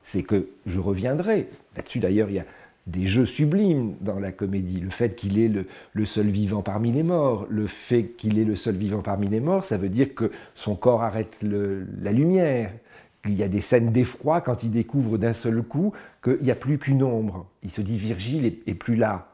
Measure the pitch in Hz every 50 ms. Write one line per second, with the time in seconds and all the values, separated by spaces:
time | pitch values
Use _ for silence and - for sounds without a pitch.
0 | _ - - 95 - - 107 98 87 - - _ _ 92 87 101 87 101 98 92
1 | 101 123 139 160 180 220 220 180 - - - - _ _ - - - - - 123
2 | 98 92 98 107 107 98 98 92 78 - - - - - _ _ _ 90 85 92
3 | 92 95 98 123 127 113 - - 156 147 165 202 214 190 160 135 120 104 - -
4 | 92 107 95 98 98 95 92 - 104 95 98 98 92 90 92 90 87 95 90 -
5 | 120 113 90 - - 98 98 107 117 113 107 98 92 - - - - - - 107
6 | 107 - - 110 104 104 95 101 107 98 107 104 90 - 98 107 117 117 117 143
7 | 160 170 180 165 147 135 117 98 101 - 107 104 107 95 - - - - 120 120
8 | 107 - - - - 110 104 110 110 107 107 95 - 117 101 90 107 98 104 104
9 | 92 104 101 98 104 98 107 110 127 160 190 190 185 - 113 95 95 95 92 120
10 | 139 139 - - 113 - - - - - _ - - 107 104 87 - 123 120 113
11 | 113 110 104 110 110 - - - 107 104 101 101 101 98 98 98 95 95 101 98
12 | 95 98 107 123 151 170 185 190 175 151 131 120 113 98 110 113 _ _ - -
13 | - _ _ _ - 107 101 95 101 95 92 101 - - 131 120 117 117 110 127
14 | 123 127 - - - 143 160 175 - - 120 - - 117 107 117 110 - - 143
15 | 127 110 110 104 98 117 113 - - 117 113 117 117 117 - 143 185 214 - -
16 | - - _ _ - 123 135 - 139 127 117 - - 131 151 139 - 139 139 131
17 | 135 131 117 113 110 107 90 90 85 - _ _ - 92 - - 101 95 117 104
18 | 101 110 104 90 98 117 143 160 131 110 85 - - - 95 85 - - 117 113
19 | 110 107 101 90 - -